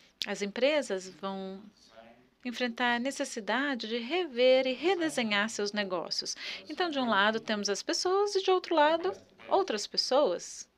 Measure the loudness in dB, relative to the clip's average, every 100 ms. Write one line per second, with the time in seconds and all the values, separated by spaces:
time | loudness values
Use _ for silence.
0 | _ -10 -8 -6 -6 0 2 2 -2 -6
1 | -8 -10 -8 -8 -8 -12 -18 _ _ -20
2 | -20 -20 _ _ -10 -6 -4 -2 0 0
3 | -2 -4 -6 -6 -2 -2 -2 -4 -4 -6
4 | -2 -2 -2 4 6 6 4 0 0 2
5 | 0 0 0 2 0 -2 -2 -2 -2 -2
6 | -4 -6 -6 -8 -10 -10 -8 -4 -2 0
7 | 2 4 4 2 0 -2 0 -2 -2 0
8 | 2 2 2 2 2 2 2 4 6 4
9 | 0 -6 -12 -16 0 2 2 -2 -4 -4
10 | 2 4 4 0 -6 -16 -18